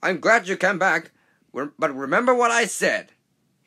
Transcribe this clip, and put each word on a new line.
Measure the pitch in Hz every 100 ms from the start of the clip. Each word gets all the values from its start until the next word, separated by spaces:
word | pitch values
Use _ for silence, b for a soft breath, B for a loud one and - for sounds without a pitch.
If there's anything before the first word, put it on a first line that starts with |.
I'm | - 180
glad | 160 226 185
you | 185
came | 180 196
back, | 185 160 - _ _ _ _
re-, | 123 143 _
but | 151 131
remember | 135 175 247
what | 247 240
I | 233 226
said. | - 202 107 - _ _ _ _ _